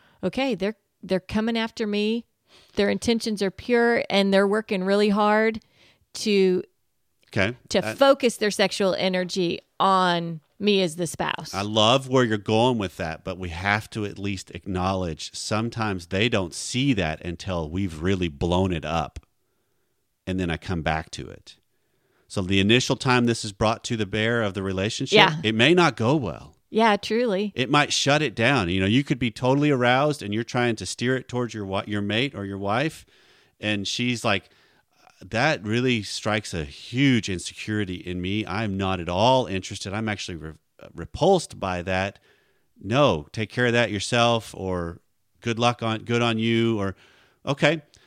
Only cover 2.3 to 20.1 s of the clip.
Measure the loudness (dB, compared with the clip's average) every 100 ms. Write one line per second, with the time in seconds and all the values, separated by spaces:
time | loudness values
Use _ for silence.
2.3 | _ _ _ _ 0 0 2 0 0 -2
3.3 | -2 -2 -2 0 2 4 2 2 2 4
4.3 | 4 4 0 -2 -2 2 2 4 4 4
5.3 | 4 2 -2 -12 _ _ _ _ -6 2
6.3 | 4 4 2 -4 _ _ _ _ _ _
7.3 | 0 0 -2 -2 -2 0 4 4 6 0
8.3 | 0 -2 0 0 2 0 0 -2 -2 -4
9.3 | -2 -2 -4 -10 0 2 4 4 0 -2
10.3 | -8 -14 -2 2 2 2 -2 -6 -4 -4
11.3 | -6 -6 -6 0 4 6 4 4 2 4
12.3 | 0 2 2 4 2 -2 -6 -8 -8 -8
13.3 | -8 -8 -4 0 0 -2 -6 -6 -4 -6
14.3 | -6 -10 -12 -6 -2 -2 -2 -4 -6 -12
15.3 | -12 -4 -4 -4 -4 -4 -6 -4 -2 0
16.3 | 0 -2 -8 -6 -2 0 0 0 -4 -8
17.3 | -8 -6 -6 -4 -4 -4 -2 0 0 -2
18.3 | -2 0 2 2 -2 -4 -4 -4 -10 -20
19.3 | _ _ _ _ _ _ _ _